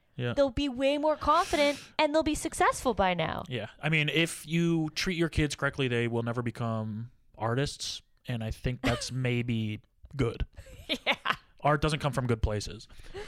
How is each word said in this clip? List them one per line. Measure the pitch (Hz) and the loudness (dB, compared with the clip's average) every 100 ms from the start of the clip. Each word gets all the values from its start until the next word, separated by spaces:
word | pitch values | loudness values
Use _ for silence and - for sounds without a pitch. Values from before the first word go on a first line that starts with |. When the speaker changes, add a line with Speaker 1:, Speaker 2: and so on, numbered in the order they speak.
| _ - | _ -6
Speaker 1:
Yeah. | 120 | -2
Speaker 2:
they'll | 160 277 | 2 2
be | 247 285 | 2 -2
way | 240 269 294 | 2 2 4
more | 302 294 | 2 2
confident | - 320 381 320 285 277 - - | 4 4 4 4 4 2 -4 0
and | 302 | 4
they'll | 311 | 4
be | 311 302 | 2 0
successful | 320 - 370 523 262 | -2 2 2 2 0
by | 208 190 | 2 2
now. | 175 - - - | 2 -2 -4 -6
Speaker 1:
Yeah. | 123 - - | -8 -8 -6
I | 156 | 0
mean, | 160 147 | 2 2
if | 147 165 - 151 | 2 0 -2 -2
you | 165 170 165 156 | 2 2 2 0
treat | - 190 165 | -2 -2 0
your | 165 | 0
kids | - 151 - | 2 0 0
correctly, | 139 139 131 | -2 0 0
they | 120 117 | 2 0
will | 117 | 0
never | 117 120 | -2 -2
become | 120 - 117 113 110 107 120 _ _ - | -4 -2 -4 -2 -4 -6 -8 _ _ -4
artists. | 110 120 143 - - - - _ - | 0 0 0 -4 -8 -8 -14 _ -6
And | 120 | -4
I | 110 | -4
think | - 127 123 | -4 -4 -2
that's | 123 117 - | 0 0 -2
Speaker 2:
<laughs> | 127 127 | -2 0
Speaker 1:
maybe | 120 120 113 110 107 - _ - | 0 0 0 -2 -4 -10 _ -10
good. | 139 120 - - | -2 -2 -2 -6
Speaker 2:
<laughs> | - - - - 294 | -8 -20 -14 -6 -4
Yeah. | - 269 - - - - | -2 -2 -2 -6 -8 -2
Speaker 1:
Art | 143 151 | 2 2
doesn't | 156 147 | 2 0
come | 147 | -2
from | 135 123 | 0 0
good | 113 | 0
places. | - 107 - 107 - - - 381 | 0 -2 -6 -10 -16 -18 -14 -12